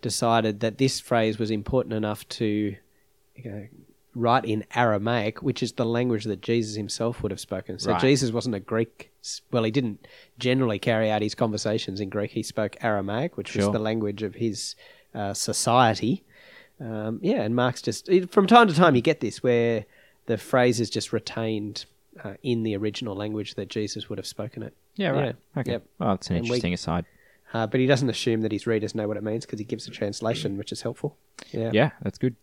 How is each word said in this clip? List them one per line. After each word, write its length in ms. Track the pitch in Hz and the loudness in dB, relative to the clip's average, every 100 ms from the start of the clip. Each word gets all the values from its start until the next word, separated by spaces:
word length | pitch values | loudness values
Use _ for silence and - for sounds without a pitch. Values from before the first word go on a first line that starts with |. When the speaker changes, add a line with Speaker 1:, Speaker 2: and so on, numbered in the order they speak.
Speaker 1:
decided 580 | 123 - 117 113 110 104 | -4 0 4 4 2 0
that 180 | 113 101 | -2 2
this 220 | 135 - | 0 0
phrase 380 | - 120 110 107 | 0 2 2 0
was 120 | 110 | -2
important 440 | 107 104 131 - | -2 0 -2 0
enough 340 | 110 107 104 - | -2 -2 -4 -8
to, 460 | - 110 104 104 101 _ _ _ _ _ - | -4 0 0 -2 -6 _ _ _ _ _ -18
you 140 | 120 | -14
know, 160 | 104 104 - - _ _ | -14 -14 -20 -20 _ _
write 300 | 123 117 127 | -2 2 2
in 200 | 120 107 - | 2 -4 -2
Aramaic, 680 | - 120 104 107 120 104 - | 2 2 2 0 0 -2 -4
which 200 | 143 120 | -4 -2
is 100 | 120 | -4
the 120 | - 113 | -2 -2
language 380 | 117 123 110 | 0 0 0
that 160 | 110 95 | -2 -6
Jesus 320 | - 117 107 107 | 0 0 0 -6
himself 460 | 101 - 117 117 | -8 -4 -4 -2
would 80 | 104 | -6
have 100 | 92 | -6
spoken. 380 | - 95 - 92 | -6 -8 -8 -6
So 140 | 95 | -2
Speaker 2:
Right. 80 | 90 | 2
Speaker 1:
Jesus 320 | 131 139 127 | 4 4 2
wasn't 220 | 113 123 101 | -2 -2 -6
a 40 | |
Greek 500 | - 110 117 _ - _ | -2 -2 -2 _ -20 _
s-, 200 | - - _ | -14 -14 _
well, 100 | 123 | 0
he 60 | 110 | 2
didn't 360 | 117 123 101 - - - - | 0 -2 -6 -14 -20 -20 -4
generally 400 | 123 127 127 104 | 0 2 2 0
carry 320 | - 110 110 | 2 2 2
out 120 | 107 | 2
his 120 | 107 | 0
conversations 680 | - 117 104 110 107 - 98 | 0 0 0 0 -2 -2 -6
in 80 | 98 | -4
Greek. 240 | 104 104 | -4 -4
He 100 | - | -4
spoke 340 | 107 - 104 - | -6 -4 -4 -2
Aramaic, 540 | 117 104 98 107 165 - | 0 0 -2 -4 -4 -6
which 180 | 98 | -6
was 100 | 107 101 | 0 2
Speaker 2:
Sure. 60 | |
Speaker 1:
the 60 | 107 | 2
language 440 | 107 113 104 101 | 0 0 -2 -4
of 120 | 107 - | -6 -2
his, 380 | 117 95 - - - - _ | -4 -4 -8 -12 -20 -20 _
uh, 180 | - 101 | -6 -6
society. 920 | - - 104 - 120 120 104 110 180 _ - - - - _ | -4 -4 -2 4 6 6 4 0 -2 _ -20 -20 -20 -20 _
Um, 400 | 123 110 107 117 | -10 -6 -2 2
yeah, 200 | 185 247 | 2 2
and 120 | 107 | 2
Mark's 280 | 120 123 120 | 4 2 2
just, 260 | - 110 - | -4 -6 2
it, 220 | 190 180 | 2 4
from 160 | - 185 | 4 8
time 220 | 233 226 | 10 8
to 60 | |
time 200 | 160 175 127 | 8 8 8
you 40 | |
get 180 | 135 151 | 4 0
this 220 | 120 - | -2 -2
where 420 | 127 120 117 113 104 _ _ _ - | 2 4 2 0 -4 _ _ _ -4
the 100 | 110 | -4
phrase 420 | - 131 123 117 | 2 4 4 4
is 100 | 110 | 0
just 220 | 113 - | -2 -4
retained, 720 | 110 - - 113 107 104 104 - _ _ - | -4 -4 -6 -2 -2 -4 -10 -16 _ _ -16
uh, 100 | 107 98 | -14 -10
in 200 | 135 117 | -2 0
the 120 | 110 | 0
original 400 | 101 107 104 117 | -2 -4 -4 -8
language 400 | 98 104 107 101 - | -6 -6 -6 -6 -8
that 120 | 98 | -6
Jesus 400 | 113 107 110 101 | -4 -6 -8 -10
would 100 | 101 | -10
have 80 | - | -10
spoken 360 | - 104 - | -10 -10 -8
it. 100 | 110 _ _ - | -14 _ _ -4
Speaker 2:
Yeah, 120 | 185 | -2
right. 260 | 135 135 120 _ | 0 -2 -4 _
Speaker 1:
Yeah. 60 | 147 | -6
Speaker 2:
Okay. 120 | 127 | -4
Speaker 1:
Yep. 140 | 120 - _ | -4 -8 _
Speaker 2:
Well, 100 | - | -2
that's 180 | 95 - | -2 0
an 60 | 87 | -2
Speaker 1:
And 80 | |
we 40 | 117 | 0
Speaker 2:
interesting 240 | 123 92 | 0 0
aside. 320 | 90 - 85 85 _ _ _ _ | -4 -2 -2 -4 _ _ _ _
Speaker 1:
Uh, 140 | 117 110 | -4 0
but 140 | 131 | 2
he 60 | 127 | 4
doesn't 220 | 135 135 | 4 2
assume 320 | 107 - 110 | 0 0 0
that 100 | 110 | 0
his 140 | 104 117 | -2 0
readers 280 | 110 104 | 0 0
know 120 | 110 104 | -4 -4
what 120 | 104 | -4
it 40 | |
means 220 | 107 113 | -4 -6
'cause 140 | - 107 | -6 -10
he 60 | 104 | -6
gives 200 | 107 - | -8 -8
a 40 | |
translation, 680 | - 104 101 110 123 156 98 | -6 -6 -2 -2 -2 -4 -6
which 160 | 107 | -8
is 80 | 113 | -8
helpful. 380 | 117 - 147 _ _ - - | -8 -6 -8 _ _ -20 -10
Yeah. 200 | - 113 | -4 0
Speaker 2:
Yeah, 160 | 107 143 - | 2 2 0
that's 160 | - - | -8 -2
good. 180 | 127 117 | -4 -4